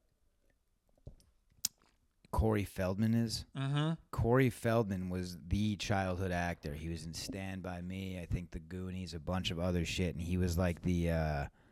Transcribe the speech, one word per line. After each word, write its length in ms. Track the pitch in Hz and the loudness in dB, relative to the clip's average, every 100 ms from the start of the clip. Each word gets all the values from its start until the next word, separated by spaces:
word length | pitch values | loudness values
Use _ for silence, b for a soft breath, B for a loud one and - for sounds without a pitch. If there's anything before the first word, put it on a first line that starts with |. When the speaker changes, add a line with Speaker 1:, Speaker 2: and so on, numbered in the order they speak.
| _ _ _ _ _ _ _ _ _ _ - - - _ _ _ - _ _ _ _ _ - | _ _ _ _ _ _ _ _ _ _ -20 -20 -20 _ _ _ -12 _ _ _ _ _ -6
Speaker 1:
Corey 320 | - 110 107 | 0 2 2
Feldman 520 | 98 - 92 98 110 117 | 0 -2 -2 2 2 2
is? 300 | 117 113 - 139 | 2 -4 -8 -6
Speaker 2:
Mm-hmm. 360 | 135 143 156 160 - | -2 0 0 -2 -6
Speaker 1:
Corey 380 | - 117 127 127 | 0 4 6 6
Feldman 580 | - 117 117 101 95 92 | 2 2 2 2 0 -2
was 280 | 92 90 87 87 | -2 -4 -6 -2
the 280 | 101 107 98 | 2 2 0
childhood 540 | - 98 92 90 95 | 0 2 2 0 0
actor. 420 | 87 87 85 76 | 0 0 -2 -6
He 140 | 78 82 | -6 -6
was 160 | 82 80 | -6 -6
in 80 | |
Stand 500 | 80 - 95 95 95 | -8 -8 -6 -6 -6
By 180 | 87 87 | -6 -6
Me, 380 | 90 95 95 92 | -6 -6 -6 -6
I 40 | 85 | -4
think 260 | 90 87 | -4 -4
The 80 | 90 | -10
Goonies, 540 | 80 92 92 92 87 82 | -8 -8 -6 -6 -6 -6
a 40 | |
bunch 300 | 73 92 87 | -2 0 0
of 80 | 82 | 0
other 240 | 90 87 | 2 2
shit. 300 | 82 - 90 | 2 0 0
And 100 | 73 | 0
he 140 | 87 90 | 0 2
was, 180 | 90 85 | 2 4
like, 260 | 90 85 | 2 2
the, 260 | 90 87 85 | 2 2 4
uh, 360 | 82 78 73 71 - - | 2 2 0 -2 -8 -20